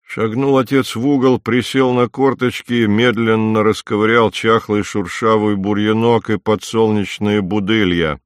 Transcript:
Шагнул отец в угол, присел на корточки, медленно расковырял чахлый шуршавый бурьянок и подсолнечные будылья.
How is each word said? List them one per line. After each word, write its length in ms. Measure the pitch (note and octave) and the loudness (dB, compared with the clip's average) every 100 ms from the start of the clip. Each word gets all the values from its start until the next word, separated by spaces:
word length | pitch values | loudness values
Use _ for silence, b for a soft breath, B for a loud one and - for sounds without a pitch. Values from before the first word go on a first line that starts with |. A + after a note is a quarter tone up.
Шагнул 560 | _ - A2 A2+ C#3 C3+ | _ -6 -4 -2 0 0
отец 400 | B2 C#3 B2 - | 2 -2 -2 -4
в 100 | C3 | 0
угол, 320 | C#3+ C3 B2 | 2 2 0
присел 540 | - B2+ A2+ C3+ C3 | 0 -2 -2 0 0
на 160 | B2 B2 | 2 -2
корточки, 800 | - C3+ B2 B2 - - A#2+ A2 | 0 -2 0 -4 -4 -4 0 2
медленно 760 | G#2 B2 A2+ A2+ A2 A2 A2 | 2 2 0 0 0 0 2
расковырял 680 | G#2+ G#2 - G#2+ A2 A#2 A2 | 0 0 -4 -2 2 2 2
чахлый 520 | - A2+ A2 - G#2 | 0 0 0 0 -4
шуршавый 760 | G2+ G#2+ F2+ - A2+ A2 G#2+ G#2 | -2 -6 -6 -4 0 2 0 -2
бурьянок 720 | G2 G#2 G#2+ A2 A#2 A#2 - | -2 0 0 2 2 0 0
и 80 | G#2 | -4
подсолнечные 1040 | - G#2+ - A2+ A2 G#2+ F#2+ - G#2 G#2 | 0 -2 -2 0 2 2 -2 -4 0 0
будылья. 760 | F#2 G#2 G2 A2 F#2+ F2 D#2+ D2 | 0 -2 0 0 2 2 0 -4